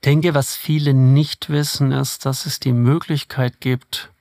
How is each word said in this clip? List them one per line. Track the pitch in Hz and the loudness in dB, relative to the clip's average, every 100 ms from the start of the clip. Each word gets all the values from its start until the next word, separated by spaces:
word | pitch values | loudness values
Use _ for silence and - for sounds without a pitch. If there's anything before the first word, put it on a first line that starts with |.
Ich | - | 2
denke, | 147 170 | 2 2
was | 143 131 - | 0 -2 -6
viele | - 156 147 | -4 -2 2
nicht | 135 131 139 151 - - | 4 6 4 2 -4 -4
wissen, | 147 147 - 135 | -2 -2 -2 0
ist, | 135 135 - 139 | 0 -4 -4 -6
dass | 131 - | -6 -6
es | - | -6
die | - | -2
Möglichkeit | 120 120 151 - 151 - - 127 - | 2 2 2 0 -4 -4 -4 -4 -2
gibt, | 131 127 _ - - _ | -4 -4 _ -14 -14 _